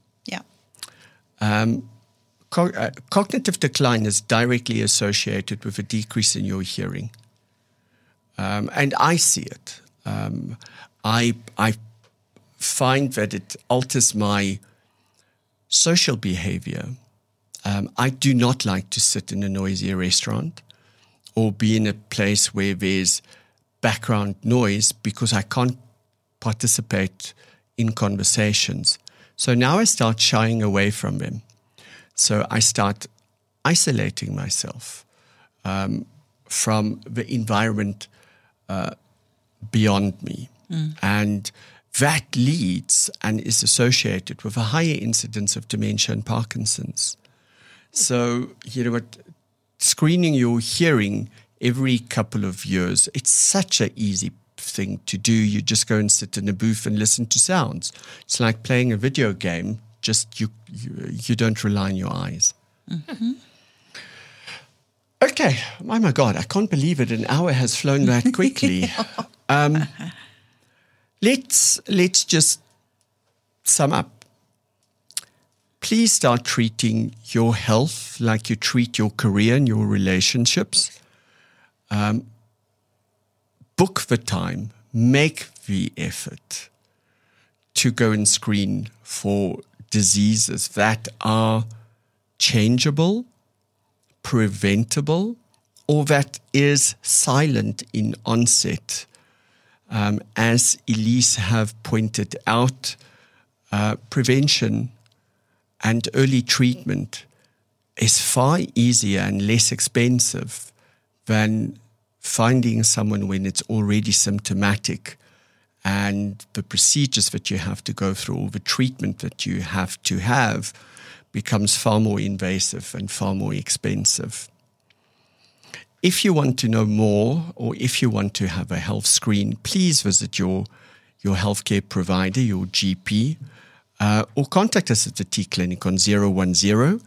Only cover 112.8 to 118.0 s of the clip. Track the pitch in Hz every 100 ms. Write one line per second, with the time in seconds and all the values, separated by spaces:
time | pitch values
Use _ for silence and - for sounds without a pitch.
112.8 | 110 - 107 104 98 95 95 - - 110
113.8 | 101 104 104 101 - 101 - 98 101 104
114.8 | - - - - _ _ _ _ _ _
115.8 | 98 101 101 101 101 98 - 107 - -
116.8 | - 147 139 120 - 101 - 98 101 98
117.8 | - 104